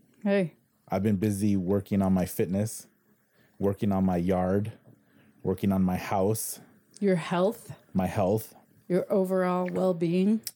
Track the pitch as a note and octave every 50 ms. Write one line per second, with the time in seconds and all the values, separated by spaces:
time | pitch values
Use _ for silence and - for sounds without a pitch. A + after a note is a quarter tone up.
0 | _ _ _ _ - G3+ G3+ G3 F3+ D3+ - _ _ _ _ _ _ - - F#2+
1 | G2+ A2 G2+ F2+ G#2+ G#2+ G2+ G2 G#2+ G#2 G2+ F#2+ F2 F2+ G2+ G2 - - G#2 G2
2 | F#2+ F#2+ F#2+ F#2 F2 - - - A2 E2 F#2+ G2+ G#2+ A2 - - - - _ _
3 | _ _ _ _ _ _ _ _ _ _ _ - F#2+ G2 F#2+ - A2 G2+ F#2+ F#2+
4 | F#2+ F#2+ F2+ F2 F2 F#2+ F#2 F2+ F#2 F#2 G2 G#2 G#2 G#2+ - - _ - - _
5 | _ _ _ _ _ _ _ _ - F#2 F#2+ - G#2+ G2 F#2+ F#2+ F#2 F#2 F#2 F2+
6 | - - G#2+ F#2+ F#2+ G#2 A2 - - - - - - - - _ _ _ - -
7 | G3+ G3 F#3 D#3+ D#3 - F#3 F3 F#3 G#3 - - - - - - _ _ - F#2+
8 | F#2 F2 - G#2+ F#2+ F#2 G#2+ A2 - - - - - _ _ _ _ - F3 F#3
9 | - - - F#3+ F#3+ F#3 F#3+ F#3 F3+ F3+ F3+ F3+ F3+ F3+ F3 F3+ F#3 F#3 F3+ E3
10 | E3+ E3 F3 F#3 F#3+ G#3 A3+ A3 - - -